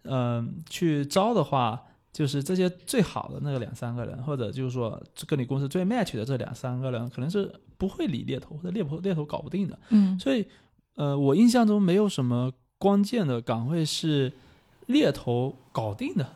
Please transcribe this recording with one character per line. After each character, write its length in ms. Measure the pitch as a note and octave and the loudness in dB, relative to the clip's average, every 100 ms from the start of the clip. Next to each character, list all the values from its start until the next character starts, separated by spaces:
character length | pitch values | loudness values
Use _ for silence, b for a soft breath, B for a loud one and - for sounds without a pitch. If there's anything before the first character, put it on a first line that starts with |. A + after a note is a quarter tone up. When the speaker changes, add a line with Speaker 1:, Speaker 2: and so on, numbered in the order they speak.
Speaker 1:
呃， 440 | - C3 A#2+ A#2+ A#2 - - | -4 -2 0 -2 -4 -8 -10
去 340 | - E3+ D3 | -2 0 2
招 300 | C#3+ F#3+ G3 | 2 2 4
的 80 | A3+ | 2
话， 400 | C#3+ C3+ A#2+ A#2 b b _ | 2 2 0 -2 b b _
就 120 | - | -2
是 160 | D3 C#3 | -2 0
这 140 | C#3+ | 0
些 160 | F#3 F3+ | 2 0
最 320 | F3+ - C4 | -2 -2 0
好 240 | E3+ - - | 2 0 -8
的 140 | C#3 | -6
那 80 | C#3+ | -4
个 80 | C3+ | -4
两 160 | A2+ | -6
三 180 | A#2+ A#2+ | -8 -6
个 140 | A#2+ G#2+ | -6 -6
人， 100 | - | -8
或 140 | C3 C#3+ | -6 -4
者 160 | G#2+ | -4
就 100 | C3 | -4
是 80 | B2+ | -4
说 320 | B2 A2+ - - - - | -2 -4 -6 -14 -12 -4
跟 100 | D3 | -2
你 80 | |
公 140 | A#2+ C3+ | 0 -2
司 80 | C#3 | -2
最 180 | F#3 | -2
match 320 | F#3 B3 F#3 A#2 | 0 0 -2 -4
的 80 | |
这 120 | A#2 C3 | -2 -4
两 180 | - | -4
三 240 | A#2+ C3 B2 | -8 -6 -4
个 140 | C3 | -4
人， 180 | B2 A#2+ | -4 -6
可 100 | - | -6
能 80 | D#3+ | -4
是 240 | G3+ G3 - _ - | -2 -4 -8 _ -6
不 120 | F#3+ | -6
会 180 | - D#4 | -2 -4
理 160 | B2 | -2
猎 160 | - C3 | -4 -6
头， 180 | - D3+ | -8 -10
或 60 | |
者 80 | F3 | -6
猎 140 | G3+ | -4
头， 140 | D3+ D#3+ | -4 -4
猎 140 | F#3+ | -4
头 120 | E3 | -2
搞 160 | D3 - | -4 -6
不 100 | D3 | -6
定 160 | F#3+ F#3+ | -4 -4
的。 100 | - B | -6 B
Speaker 2:
嗯。 280 | G#3+ F#3+ F#3 | 4 4 2
Speaker 1:
所 120 | C4+ | 0
以， 140 | C4 G3 b b b _ | 0 -2 b b b _
呃， 240 | - C#3+ C#3 | -4 -2 2
我 160 | C#3 | 4
印 160 | F3+ A#3+ | 6 6
象 160 | B3 A3 | 6 6
中 160 | G#3 | 4
没 140 | F#3+ F#3 | 4 4
有 120 | G#3 | 2
什 160 | E3 | 2
么 280 | B2 A#2+ B2+ - _ - | 0 2 0 -4 _ -2
关 240 | G3 G3+ | 2 4
键 240 | G3+ B3 D#3+ | 2 0 0
的 140 | A#2+ | 0
岗 260 | A#2 A#2 A#2+ | -2 -2 -2
位 160 | E3+ | 0
是 480 | D#3 - D#3+ D3 B2+ - b b b b - | -2 -2 0 2 0 -4 b b b b 0
猎 240 | C#4 A3 | 2 4
头 460 | C3+ - A#2+ B2+ - _ | 2 -2 -2 -2 -6 _
搞 200 | - A2 | -6 -4
定 220 | G2+ C#4 | -4 -4
的， 200 | A#3 C3 | -2 -4